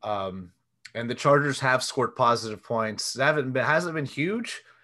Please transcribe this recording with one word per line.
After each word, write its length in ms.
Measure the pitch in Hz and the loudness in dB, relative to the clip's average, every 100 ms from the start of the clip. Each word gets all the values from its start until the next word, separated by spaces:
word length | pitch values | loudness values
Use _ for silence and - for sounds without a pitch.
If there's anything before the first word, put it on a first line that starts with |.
Um, 500 | 110 104 98 92 87 _ _ _ - | -6 -4 -4 -8 -14 _ _ _ -14
and 140 | 113 120 | -8 -6
the 60 | |
Chargers 460 | 120 147 143 143 131 | 0 6 6 4 0
have 220 | 135 127 | 2 2
scored 300 | - - 117 - | 0 -2 -2 2
positive 460 | 120 117 110 104 | 2 2 -2 -8
points. 500 | - 117 110 104 - | -4 -2 -2 -4 -6
They 120 | 120 | 0
haven't 280 | 139 151 131 | 2 2 0
been, 120 | 127 | 0
hasn't 300 | 123 160 175 | 2 0 0
been 100 | 160 135 | -4 -6
huge, 560 | - 165 226 226 - - _ | -4 -4 -4 -6 -12 -16 _